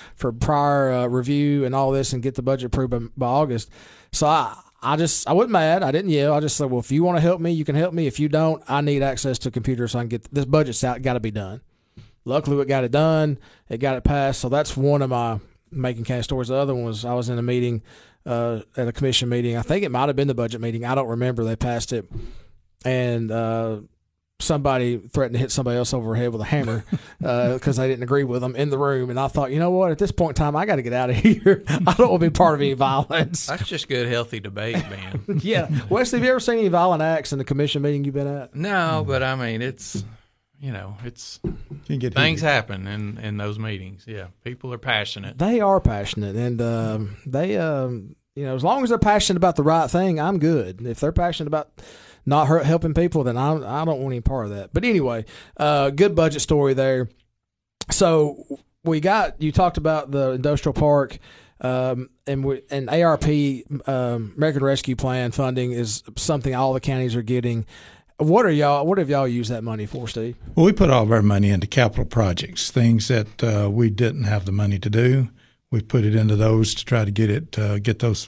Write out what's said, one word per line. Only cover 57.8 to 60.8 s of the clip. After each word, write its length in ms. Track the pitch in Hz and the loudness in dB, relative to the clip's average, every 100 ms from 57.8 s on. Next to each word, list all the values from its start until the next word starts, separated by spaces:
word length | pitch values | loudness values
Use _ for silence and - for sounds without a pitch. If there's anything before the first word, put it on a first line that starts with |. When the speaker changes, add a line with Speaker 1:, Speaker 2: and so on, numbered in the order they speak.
| - | -2
Speaker 1:
So 520 | - 180 160 151 - - 139 _ _ | 2 4 4 2 -2 -12 -14 _ _
we 160 | 165 156 | -2 0
got, 420 | 180 214 170 - | 2 2 0 -2
you 120 | 156 | -2
talked 260 | 147 180 170 | 2 2 2
about 320 | 156 156 139 | 0 0 -2
the 220 | 139 131 | -2 0
industrial 400 | 127 143 147 151 | 0 0 0 0
park, 460 | 127 | 2